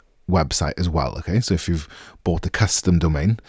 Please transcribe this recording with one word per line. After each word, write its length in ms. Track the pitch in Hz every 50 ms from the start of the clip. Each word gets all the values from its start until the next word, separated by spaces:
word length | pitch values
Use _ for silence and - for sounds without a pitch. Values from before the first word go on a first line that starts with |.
| - _ _ _ -
website 460 | - 90 90 78 65 - - 80 73 - -
as 100 | 87 87
well, 260 | 78 80 67 64 - -
okay? 200 | - - 90 117
So 140 | 120 - 98
if 140 | 85 -
you've 200 | - 85 78 76 - - - - - - - -
bought 240 | 92 85 80 -
a 20 | 87
custom 480 | - - 107 98 - - - 95 87
domain, 420 | 82 85 82 78 71 76 104 117 - -